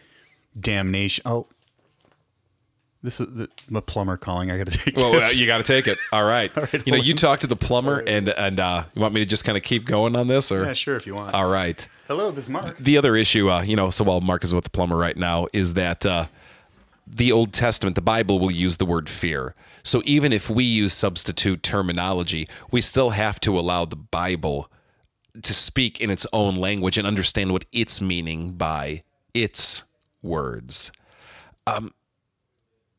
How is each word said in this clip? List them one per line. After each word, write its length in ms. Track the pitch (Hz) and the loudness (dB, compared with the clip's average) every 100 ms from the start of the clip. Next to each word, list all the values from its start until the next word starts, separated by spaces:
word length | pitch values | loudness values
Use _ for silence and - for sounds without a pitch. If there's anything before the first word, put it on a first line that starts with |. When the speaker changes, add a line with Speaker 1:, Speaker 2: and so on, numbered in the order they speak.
| _ _ _ _ _ 107 | _ _ _ _ _ -6
Speaker 1:
damnation. 680 | 110 101 95 98 98 - 120 | -2 0 0 0 -2 -4 -4
Oh, 220 | 117 - _ _ _ _ _ _ _ _ _ _ _ _ _ _ _ | -4 -6 _ _ _ _ _ _ _ _ _ _ _ _ _ _ _
this 160 | 123 - | -8 -6
is 80 | 120 | -6
the, 140 | 120 - - - | -8 -10 -12 -6
my 100 | 107 | -6
plumber 380 | - 110 95 90 | -4 -4 -2 -4
calling. 320 | 92 90 92 | -4 -4 -2
I 60 | 92 | -4
gotta 140 | 92 | -4
take 260 | 85 143 135 | -2 -2 2
Speaker 2:
Well, 140 | 123 | 4
Speaker 1:
this. 180 | 120 113 | 6 6
Speaker 2:
uh, 100 | 127 | 4
you 60 | 117 | 4
gotta 180 | 113 | 2
take 240 | 123 131 113 | 4 2 2
it. 100 | 98 - | -2 0
All 140 | 107 104 | 2 4
right. 260 | 120 101 | 2 0
Speaker 1:
<laughs> 40 | 156 | -2
All 60 | |
right, 100 | 147 147 127 | -4 -4 0
Speaker 2:
You 60 | |
know, 60 | 127 | 2
Speaker 1:
hold 80 | 131 | 2
Speaker 2:
you 60 | |
Speaker 1:
on. 40 | 156 | 2
Speaker 2:
talk 220 | 156 135 | 4 2
to 60 | 127 | 0
the 80 | 113 | -2
plumber, 360 | - 123 135 | 0 0 2
Speaker 1:
All 40 | 139 | -2
right. 100 | 107 | 0
Speaker 2:
and, 200 | 104 98 | 0 0
and, 300 | - 98 95 | 0 0 0
uh, 240 | 90 87 80 107 | 0 -2 -4 -2
you 60 | |
want 120 | 107 | 0
me 60 | 107 | 0
to 40 | 101 | 0
just 180 | 107 - | 0 0
kinda 140 | 101 | -2
keep 240 | - 117 120 | 0 -2 0
going 300 | 104 113 120 | 2 2 2
on 120 | 123 | 2
this, 240 | 135 135 | 2 2
or? 120 | 95 95 | -2 -2
Speaker 1:
Yeah, 80 | |
sure, 220 | - 143 123 | -4 -4 -6
if 100 | 98 | -6
you 100 | 101 | -10
want. 180 | 101 98 | -4 0
Speaker 2:
All 120 | 92 | 2
right. 380 | 95 87 - - _ - | 2 0 -4 -10 _ -8
Speaker 1:
Hello, 240 | 156 208 | -4 -4
this 140 | 139 120 | -6 -8
is 40 | |
Mark. 260 | 156 156 - | -8 -8 -4
Speaker 2:
The 180 | 131 147 | 4 4
other 180 | 139 110 | 6 4
issue, 340 | 107 110 95 | 4 4 4
uh, 100 | 87 | 2
you 140 | 98 107 | 2 0
know, 140 | 92 | 2
so 120 | - | 2
while 180 | 101 90 | 2 2
Mark 220 | 90 90 | 0 0
is 100 | 85 | 0
with 100 | 87 | -2
the 60 | - | -2
plumber 260 | 95 87 85 | -2 0 0
right 180 | 85 82 | 0 -2
now, 300 | 87 85 87 | -2 -2 -2
is 220 | 104 90 90 | 0 0 0
that, 300 | 87 85 98 | -2 -2 -2
uh, 200 | 87 80 - - - _ _ _ _ - | -2 -4 -10 -20 -20 _ _ _ _ -12
the 220 | 110 123 | 0 2
Old 220 | 113 110 | 4 2
Testament, 420 | - 120 - 98 90 | 0 0 2 0 0
the 60 | |
Bible 360 | 87 113 98 95 | 0 0 2 2
will 120 | 95 | 2
use 260 | 85 90 85 | 2 0 0
the 80 | 90 | 0
word 220 | 85 73 | -2 -2
fear. 460 | - 85 69 64 - - - | -6 -4 -4 -6 -12 -20 -6
So 180 | - 123 | 0 0
even 300 | 143 147 143 | 4 2 4
if 160 | 107 - | 0 0
we 160 | 113 123 | 0 2
use 260 | 110 98 | 2 2
substitute 720 | - 101 87 - - 101 90 | 2 2 0 -2 0 0 0
terminology, 840 | - 101 90 87 90 92 85 80 76 - - | -2 -2 0 -2 -2 -2 -2 -4 -6 -12 -4
we 120 | 120 | 0
still 300 | - 131 123 | 2 2 2
have 280 | 104 107 101 | 2 -2 0
to 160 | 107 90 | 0 0
allow 280 | 87 87 82 | 0 -2 -4
the 100 | 78 | -8
Bible 720 | - 85 90 85 78 71 - _ _ _ _ _ _ 113 | -8 -4 -2 -2 -4 -6 -8 _ _ _ _ _ _ -6
to 120 | - | -2
speak 480 | - - 135 117 - | 2 2 2 -2 -2
in 80 | 107 | -2
its 180 | 95 - | -2 0
own 220 | 110 101 92 | 0 2 0
language 420 | 92 101 92 107 | -2 0 0 0
and 100 | 101 | 0
understand 460 | 101 85 107 95 | 0 0 0 0
what 100 | 92 - | -2 -2
it's 300 | 117 110 - | -4 0 0
meaning 520 | 95 87 82 80 87 | 0 -4 -4 -6 -8
by 500 | 87 80 78 71 78 - _ _ | -4 -4 -4 -6 -8 -14 _ _
its 500 | 117 107 - - - - _ _ _ | -2 -2 0 0 -2 -4 _ _ _
words. 720 | 85 80 65 57 62 - - - _ _ - - - _ 110 | -6 -4 -4 -8 -4 -2 -2 -6 _ _ -20 -20 -20 _ -6
Um, 280 | 107 110 _ _ _ _ _ _ _ _ _ _ | -6 -8 _ _ _ _ _ _ _ _ _ _